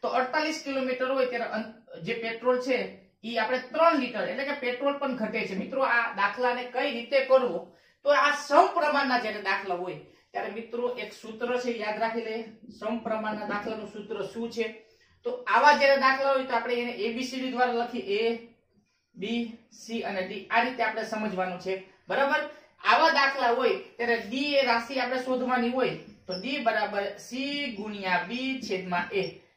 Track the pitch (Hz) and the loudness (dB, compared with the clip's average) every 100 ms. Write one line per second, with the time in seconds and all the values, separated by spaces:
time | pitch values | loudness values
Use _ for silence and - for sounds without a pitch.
0 | 226 247 247 311 311 - 277 269 254 247 | 0 0 2 0 0 -2 -4 -2 -2 -2
1 | 254 269 247 240 226 214 226 - - 170 | 0 2 0 0 -4 -4 -6 -12 -20 -12
2 | 170 233 226 226 254 247 254 240 190 190 | -6 -4 -4 -2 2 2 2 0 -2 -10
3 | - _ 220 233 226 254 - 302 330 302 | -20 _ -4 -2 0 -2 -2 4 6 6
4 | 240 214 175 233 277 285 247 247 277 277 | 0 -4 -4 -4 -4 -4 -4 0 -2 0
5 | 269 247 208 226 190 190 - 262 262 233 | -4 -2 -2 -2 -4 -4 -4 0 2 2
6 | 226 196 202 247 247 247 240 254 285 233 | 0 0 0 2 0 0 -4 -2 -2 -2
7 | 226 277 - 262 247 175 - - _ _ | 2 2 6 6 6 -2 -8 -20 _ _
8 | 285 285 285 285 - 294 381 339 302 277 | 4 6 6 2 4 6 6 4 2 2
9 | 262 240 220 202 196 190 196 175 180 151 | 2 2 0 -4 -2 -2 -2 -4 -4 -8
10 | - _ _ - 160 214 220 233 240 - | -14 _ _ -8 -6 -8 -8 -4 -4 -4
11 | 208 - 220 220 240 247 247 220 214 214 | -8 -12 -14 -6 -2 0 -2 -2 -4 -2
12 | 226 233 220 220 - - - - 214 233 | -2 -2 -4 -6 -8 -14 -20 -8 -6 -4
13 | 220 220 214 214 208 202 233 214 208 220 | -2 -2 -2 -4 -4 -4 -4 -6 -8 -12
14 | 196 214 - 233 233 226 220 - - _ | -8 -6 -6 -6 -6 -2 -4 -6 -20 _
15 | _ _ 240 247 - 208 285 294 277 277 | _ _ -8 -6 2 6 8 8 6 6
16 | 262 269 277 262 254 240 233 240 240 175 | 6 4 4 2 2 0 0 -2 -2 -2
17 | 220 233 262 262 254 226 247 233 240 240 | -4 -2 -4 -4 -4 0 2 2 -2 -4
18 | 196 202 233 233 - _ _ _ _ _ | -2 0 0 -2 -8 _ _ _ _ _
19 | _ - 202 233 233 - _ - - 226 | _ -10 -4 -4 -4 -10 _ -20 -8 -6
20 | - 196 185 202 - 220 247 247 220 220 | -4 -4 -6 -8 0 2 2 0 -2 -2
21 | 214 214 214 185 185 175 180 185 - _ | -4 -4 -4 -2 -2 -4 -4 -6 -8 _
22 | - - 277 302 294 - - _ 196 240 | -4 0 2 2 -2 -10 -20 _ 2 6
23 | 320 285 277 277 240 233 240 190 - - | 6 6 2 2 2 4 2 0 -4 -6
24 | 233 226 202 262 294 277 254 233 233 262 | 0 0 -2 -4 2 2 4 2 0 -2
25 | 247 254 262 254 247 247 233 262 233 160 | -2 -2 0 -2 2 2 2 2 0 -2
26 | - - - 180 233 285 226 214 208 202 | -12 -20 -10 -8 -4 0 0 0 0 -2
27 | 196 - - 247 277 285 277 202 214 208 | -4 -8 -12 -6 -4 -4 -6 -6 -8 -6
28 | 190 180 180 240 262 262 - 190 180 175 | -2 -2 -2 -6 -4 -6 -4 -6 -2 -4
29 | 175 196 180 - _ | -2 -2 -2 -6 _